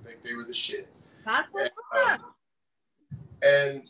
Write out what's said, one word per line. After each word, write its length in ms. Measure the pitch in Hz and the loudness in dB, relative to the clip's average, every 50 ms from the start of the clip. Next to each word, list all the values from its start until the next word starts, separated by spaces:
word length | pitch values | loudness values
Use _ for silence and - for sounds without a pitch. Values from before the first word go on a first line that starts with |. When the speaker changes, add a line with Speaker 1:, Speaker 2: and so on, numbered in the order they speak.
| 113 | -18
Speaker 1:
Like, 160 | 117 117 - | -20 -20 -12
they 120 | 117 120 120 | -10 -8 -8
were 100 | 120 120 | -8 -8
the 100 | 120 123 | -6 -6
shit. 340 | - - - - 202 190 - - - - _ _ - - | -6 -4 -4 -6 -8 -10 -14 -20 -20 -20 _ _ -12 -4
Speaker 2:
That's 260 | 214 233 285 - - | -2 -2 -2 -2 -2
what's 240 | 403 392 - - - 440 - - - | -4 -4 -4 -4 -4 -8 -10 -2 0
Speaker 1:
And, 160 | - - - | 2 4 4
Speaker 2:
up. 80 | - - | 2 0
Speaker 1:
um, 140 | - - - _ _ _ _ _ _ _ _ _ _ _ _ _ _ _ - - - - - - | -4 -12 -20 _ _ _ _ _ _ _ _ _ _ _ _ _ _ _ -16 -16 -16 -18 -4 2
and 400 | 135 139 143 143 143 139 139 139 - | 6 6 6 6 4 0 -2 -6 -12